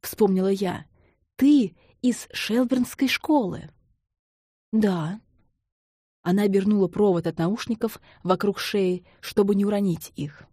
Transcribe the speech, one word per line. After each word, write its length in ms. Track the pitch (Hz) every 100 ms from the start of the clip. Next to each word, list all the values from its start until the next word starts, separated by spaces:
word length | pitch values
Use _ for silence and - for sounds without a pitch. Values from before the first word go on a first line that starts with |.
вспомнила 460 | - - 208 190 190
я. 380 | 196 196 - - _ _ _ _ _
«Ты 400 | 269 294 208 _ _ _
из 260 | 247 226 -
Шелбернской 760 | - - 226 247 254 247 - 262
школы». 640 | - - 302 196 - - _ _ _ _ _ _ _ _ _ _
«Да». 480 | 220 208 175 156 208 _ _ _ _ _ _ _ _ _ _
Она 220 | 170 190
обернула 440 | 208 196 190 208 180
провод 400 | 180 208 175 165
от 100 | 160
наушников 640 | 165 214 - 226 226 - _ -
вокруг 340 | 170 180 208 196
шеи, 480 | - 208 185 180 _ _
чтобы 340 | - - 202
не 120 | 196 202
уронить 480 | 208 196 165 - -
их. 320 | 147 - -